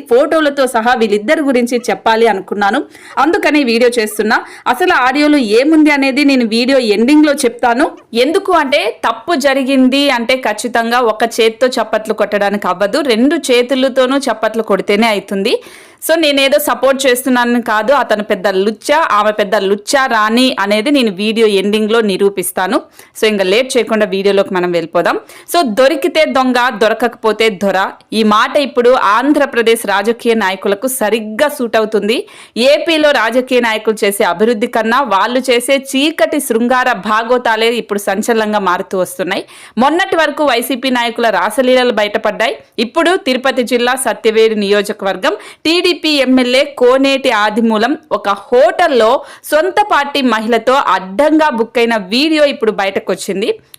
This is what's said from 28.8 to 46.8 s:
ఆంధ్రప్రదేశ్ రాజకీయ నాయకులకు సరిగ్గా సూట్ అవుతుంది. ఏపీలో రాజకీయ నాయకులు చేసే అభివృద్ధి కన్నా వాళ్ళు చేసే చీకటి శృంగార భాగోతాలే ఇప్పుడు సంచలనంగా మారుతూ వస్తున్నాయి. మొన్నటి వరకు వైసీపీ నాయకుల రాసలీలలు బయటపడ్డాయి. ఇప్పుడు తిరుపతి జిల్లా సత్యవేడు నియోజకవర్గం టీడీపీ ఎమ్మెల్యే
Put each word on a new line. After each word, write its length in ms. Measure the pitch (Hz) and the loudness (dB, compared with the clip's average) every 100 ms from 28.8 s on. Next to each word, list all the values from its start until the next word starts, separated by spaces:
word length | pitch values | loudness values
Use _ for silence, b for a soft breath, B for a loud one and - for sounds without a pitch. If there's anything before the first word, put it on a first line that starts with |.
| 240 254 196 220 | 2 4 2 2
ఆంధ్రప్రదేశ్ 640 | 269 294 269 233 226 240 196 | 2 0 0 0 0 0 0
రాజకీయ 420 | 196 208 226 233 226 | -2 -2 -2 0 0
నాయకులకు 460 | 185 190 202 196 262 - | 0 -2 -4 -4 -4 -2
సరిగ్గా 480 | 208 226 214 214 294 285 | 0 0 -2 -2 -2 -2
సూట్ 200 | 233 226 | -2 -2
అవుతుంది. 360 | 214 220 202 277 B B B 214 254 | 0 0 0 -2 B B B 0 2
ఏపీలో 400 | 302 339 311 302 262 | 2 2 2 2 2
రాజకీయ 400 | 220 247 254 247 233 | 0 0 0 0 0
నాయకులు 320 | 220 220 214 | -2 -2 -2
చేసే 220 | 202 202 190 | -2 0 0
అభివృద్ధి 400 | 175 220 220 240 233 | 2 0 0 -2 -2
కన్నా 220 | 220 254 254 | 0 0 2
వాళ్ళు 280 | 190 196 254 262 | 0 0 0 0
చేసే 260 | 240 247 269 269 | 0 2 -2 0
చీకటి 480 | 269 302 320 320 302 269 | -2 0 0 0 0 0
శృంగార 420 | 226 240 254 254 202 208 | 0 2 2 0 -2 -2
భాగోతాలే 600 | 214 233 247 240 220 226 233 | -2 0 0 0 0 0 0
ఇప్పుడు 200 | - 202 - | -4 -4 -2
సంచలనంగా 560 | 196 214 226 214 214 190 | -2 0 0 0 0 0
మారుతూ 260 | 180 190 190 | -2 -2 -4
వస్తున్నాయి. 420 | 175 - 175 220 - B B - | -4 -4 -4 -6 -8 B B -2
మొన్నటి 360 | 269 339 381 339 | 0 0 0 0
వరకు 180 | 302 294 294 | 0 0 0
వైసీపీ 380 | 240 247 247 269 247 | 0 -2 -4 -2 -2
నాయకుల 320 | 233 226 226 190 | -2 -2 0 0
రాసలీలలు 560 | 208 269 254 254 247 214 | 0 0 2 2 2 0
బయటపడ్డాయి. 560 | 208 208 214 190 233 - b - 240 | -2 -2 -4 -2 -4 -4 b -6 -4
ఇప్పుడు 260 | 330 330 370 262 | 0 0 0 0
తిరుపతి 360 | 254 269 254 233 247 | -2 -2 -2 0 0
జిల్లా 200 | 240 262 226 | 0 -2 -4
సత్యవేడు 500 | 208 220 220 220 214 196 | -2 0 2 2 0 0
నియోజకవర్గం 680 | 208 202 214 196 185 262 415 B B 311 | 0 -2 -6 -6 -4 -4 -6 B B -2
టీడీపీ 460 | 349 359 302 311 285 254 | 0 -2 -4 -2 0 2
ఎమ్మెల్యే 360 | 262 247 254 294 - | 2 2 0 -2 0